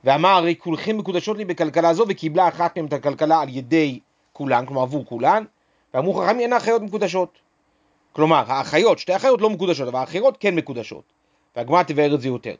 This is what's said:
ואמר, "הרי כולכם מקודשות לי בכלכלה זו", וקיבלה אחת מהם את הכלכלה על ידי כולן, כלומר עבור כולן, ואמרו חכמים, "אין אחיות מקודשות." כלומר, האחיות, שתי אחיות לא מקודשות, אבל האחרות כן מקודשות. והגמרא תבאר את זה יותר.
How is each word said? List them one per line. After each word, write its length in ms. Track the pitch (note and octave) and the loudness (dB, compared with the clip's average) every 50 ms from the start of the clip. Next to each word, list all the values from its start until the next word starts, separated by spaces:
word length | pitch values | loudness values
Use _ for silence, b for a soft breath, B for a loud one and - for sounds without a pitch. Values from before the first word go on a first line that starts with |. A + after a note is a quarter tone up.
| - | 4
ואמר, 260 | B2+ C3+ D3+ E3+ F#3 | 2 2 4 4 4
"הרי 260 | G3 F3+ E3 E3+ E3+ | 4 4 4 2 -2
כולכם 400 | E3 - F3 D#3+ - - G3 G#3+ | -2 -4 -6 -6 -4 -4 -4 -4
מקודשות 400 | G#3+ F3 F#3 F3+ F3 D#3+ G#3 G#3+ | -4 -4 -4 -4 -4 -2 -4 -6
לי 80 | G3+ G#3+ | -6 -6
בכלכלה 480 | F3+ F3 D3 E3 D3+ C3 E3 E3 E3+ E3 | -8 -4 -2 -2 0 0 2 4 4 4
זו", 120 | E3+ A3+ G3+ | 4 2 0
וקיבלה 380 | G3 - D#3+ D#3+ D3+ F#3 F#3 | -2 -4 -4 -2 2 2 2
אחת 300 | E3+ D#3 E3 E3+ E3 - | 2 2 0 -4 -4 -2
מהם 80 | F3 D#3+ | -6 -6
את 80 | C#3+ D3+ | -6 -6
הכלכלה 480 | C3+ - D3 C#3 - D#3 D3+ D#3+ D#3+ | -2 -2 -4 -2 0 2 2 2 2
על 80 | D3 C#3 | 2 -2
ידי 500 | B2 C3 B2 A#2+ D#3 E3 D#3 C#3+ B2+ - _ _ _ _ _ _ _ | -6 -10 -4 0 2 2 2 2 -2 -10 _ _ _ _ _ _ _
כולן, 320 | - C#3+ C3+ B2+ A#2+ B2+ | -8 -2 0 0 0 0
כלומר 160 | B2+ C#3 C3 | -2 -2 -4
עבור 240 | B2+ B2+ C#3+ - A2+ | -2 -2 -4 -8 -8
כולן, 380 | - A#2+ A#2 B2 D3 F#3+ A3 G#3+ - _ _ _ _ _ _ _ _ - | -8 -8 0 2 2 2 2 -2 -6 _ _ _ _ _ _ _ _ -4
ואמרו 200 | B2+ D3 F#3 F3 | -2 -2 0 -2
חכמים, 260 | F3+ F3+ F#3 A3+ B3 | 0 0 0 0 0
"אין 140 | A#3+ A#3+ B3 | 0 0 0
אחיות 280 | A#3 - G#3+ A3+ A3+ | 0 2 2 0 0
מקודשות." 560 | G#3 G3+ F#3 G#3 G#3 F3+ E3 F#3 F3+ - _ _ _ _ _ _ _ _ _ _ _ _ _ _ _ _ | -2 -4 -4 -4 -4 -2 -2 -2 -4 -4 _ _ _ _ _ _ _ _ _ _ _ _ _ _ _ _
כלומר, 320 | _ - D#3 D#3 E3 C#3+ A#2 | _ 0 4 4 4 4 4
האחיות, 520 | A2 C3 C#3 C3+ - C#3+ D#3+ G#3 A3+ E3+ - | 0 -2 -4 -4 0 0 2 4 4 2 2
שתי 160 | - - F3+ | 0 -4 -4
אחיות 260 | F#3+ - C4+ B3+ G#3+ | 0 2 2 2 4
לא 80 | G#3 A3 | 2 -2
מקודשות, 380 | G#3+ D#3 F#3+ F3+ E3 C3+ C3+ | 0 -2 -2 -2 -2 -2 -2
אבל 120 | B2 A#2+ B2+ | -4 -4 -6
האחרות 380 | C3 - - F#3 A#3 C4+ - _ | -6 -4 -4 0 0 0 0 _
כן 160 | - G3+ F3+ | -2 0 0
מקודשות. 480 | E3 - - C3 A#2 A2 - A2 D2+ _ _ _ _ _ _ _ _ _ _ _ | 0 -4 -4 -10 -10 -10 -12 -16 -20 _ _ _ _ _ _ _ _ _ _ _
והגמרא 280 | A#2+ A#2+ A#2+ D#3 F3+ F3 | -10 -4 2 2 2 2
תבאר 320 | - D3+ C#3+ D3 C#3+ D3 | 2 0 0 2 2 0
את 60 | C#3 | -2
זה 60 | A#2+ | -2
יותר. 280 | C3+ B2 A#2 - A#2 F2+ | -4 -6 -6 -8 -12 -14